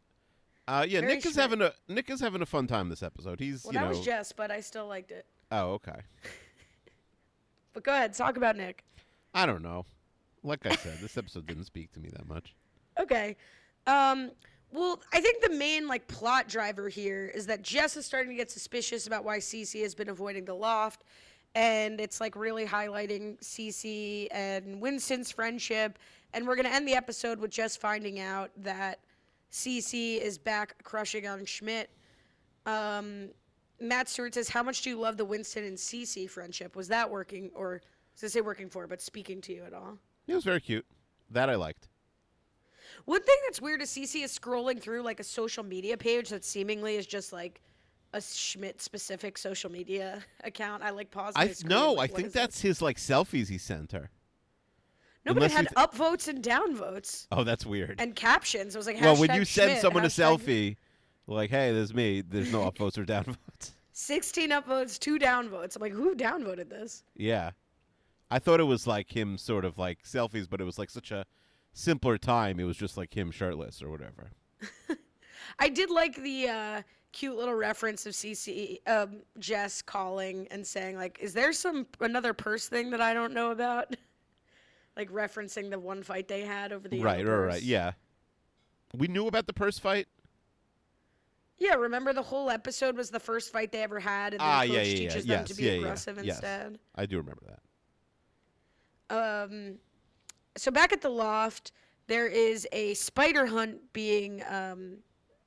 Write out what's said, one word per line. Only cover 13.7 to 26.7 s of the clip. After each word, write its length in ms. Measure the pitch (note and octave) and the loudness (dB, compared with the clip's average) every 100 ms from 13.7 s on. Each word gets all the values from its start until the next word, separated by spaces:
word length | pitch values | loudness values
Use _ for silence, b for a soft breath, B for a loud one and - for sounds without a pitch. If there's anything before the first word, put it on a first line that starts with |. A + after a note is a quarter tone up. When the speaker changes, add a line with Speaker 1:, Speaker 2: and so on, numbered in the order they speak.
| b - | b 4
Speaker 2:
Um, 440 | C#4 C4+ C4+ B3+ - b b b | 6 6 4 -2 -10 b b b
well, 280 | C#4+ F4+ F4 - | -2 -2 -2 0
I 80 | E4+ | 4
think 200 | G4+ A#4 | 6 6
the 80 | A4 D4+ | 4 2
main, 320 | D4 D#4 D4 | 0 0 0
like, 180 | B3 - | -4 -6
plot 420 | - A3+ C4 A#3 | -4 2 2 2
driver 420 | A3+ G#3 G3+ G3+ | -2 -4 -4 -6
here 420 | G3+ G3+ G3 F#3+ | -4 -4 -4 -6
is 120 | - G3 | -6 -4
that 160 | G#3 | -4
Jess 340 | G3 B3+ D4+ D4+ | -2 2 2 0
is 80 | |
starting 240 | - C4 B3+ | -4 -4 -2
to 60 | B3 | -4
get 140 | A#3+ | -6
suspicious 560 | - - A#3+ A#3 A#3 G#3+ | -8 -8 -4 -4 -4 -4
about 180 | A3 | -4
why 140 | G#3+ G#3 | -2 -4
Cece 420 | - A3+ G#3 G#3+ | -4 -6 -6 -4
has 120 | G#3 | -4
been 160 | F#3 G#3 | -4 -8
avoiding 340 | F#3 G3+ G3+ | -6 -6 -6
the 80 | F#3 | -6
loft, 500 | F#3 A3 A3 G#3+ - _ b b b b | -2 0 2 0 -4 _ b b b b
and 440 | A3+ A3+ A3 G#3+ G#3+ | 2 4 4 0 -2
it's, 220 | G#3+ - | -6 -4
like, 160 | A3 G#3 | -6 -4
really 300 | A3 A3 G#3+ | -4 -4 -2
highlighting 720 | G#3 G#3 G3+ G#3 G3+ G#3 - | -2 -2 -4 -4 -4 -6 -10
Cece 840 | - - G#3+ G3 A3 G#3+ G#3 G#3 G3+ | -12 -10 -8 -8 -8 -6 -6 -6 -6
and 480 | G3+ G3 F#3+ F#3+ G3 | -6 -4 -4 -6 -6
Winston's 500 | B3 C#4 - B3+ B3 | -4 -2 -2 -2 -4
friendship. 680 | - A3+ A#3 - A3 G#3+ - b b b | -4 -4 -2 -2 0 0 -2 b b b
And 120 | A#3 A#3+ | -6 0
we're 100 | B3 | 2
gonna 120 | |
end 180 | B3+ | 4